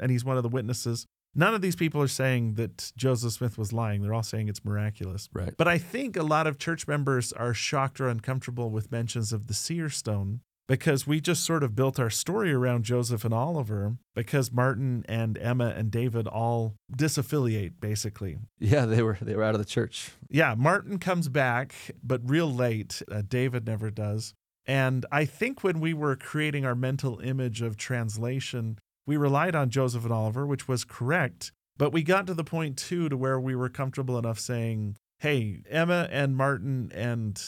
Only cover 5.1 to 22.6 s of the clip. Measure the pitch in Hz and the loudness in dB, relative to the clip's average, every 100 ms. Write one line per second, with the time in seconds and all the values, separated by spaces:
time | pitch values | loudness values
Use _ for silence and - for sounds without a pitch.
5.1 | 92 - - 87 - 165 175 175 240 269 | -8 -8 -6 -4 0 2 2 0 -4 -4
6.1 | 185 156 156 156 139 - 165 - 147 139 | -2 0 2 2 -2 -4 -4 -2 0 2
7.1 | 127 - - 120 113 - 147 135 - 131 | 2 0 -2 -2 -2 -2 0 0 0 -2
8.1 | 113 131 131 131 123 117 107 104 117 117 | -2 -2 -4 -4 -4 -2 -2 -2 -2 -2
9.1 | 120 107 110 110 104 - 170 156 - 110 | -2 -2 -2 -4 -4 -2 -2 -2 -4 -2
10.1 | 104 98 117 - _ - 131 170 139 139 | 0 0 -4 -8 _ -2 0 4 2 2
11.1 | 156 151 170 - 165 131 104 135 135 117 | 0 2 0 2 2 2 2 2 2 0
12.1 | - - 202 190 131 123 123 110 123 120 | 0 -2 0 2 4 4 2 2 0 2
13.1 | 117 113 113 143 165 107 104 104 120 _ | 0 0 0 0 0 -2 -2 -2 -4 _
14.1 | - 113 143 117 120 131 120 135 123 - | -6 0 0 2 2 2 2 0 -2 -2
15.1 | 113 113 104 113 123 120 - 107 113 127 | -2 0 0 0 2 2 0 -2 0 0
16.1 | 113 110 110 117 117 113 104 - 127 151 | 0 -2 0 0 0 0 -4 -8 0 0
17.1 | 147 - 151 120 110 90 - 107 107 107 | 0 0 2 2 0 -2 -6 -4 -4 -4
18.1 | - 98 73 110 - 104 147 117 110 113 | -6 -6 -8 -12 -2 4 4 6 4 4
19.1 | 95 - 104 107 110 104 - 110 - - | 0 -2 0 2 2 0 0 -2 -4 -12
20.1 | - - 139 151 110 139 196 190 196 185 | -14 -2 2 2 4 4 4 0 -4 0
21.1 | 175 151 135 131 120 135 - - - 120 | 0 0 2 2 0 -2 -10 -16 -10 -2
22.1 | 127 123 151 165 123 | -2 2 2 4 2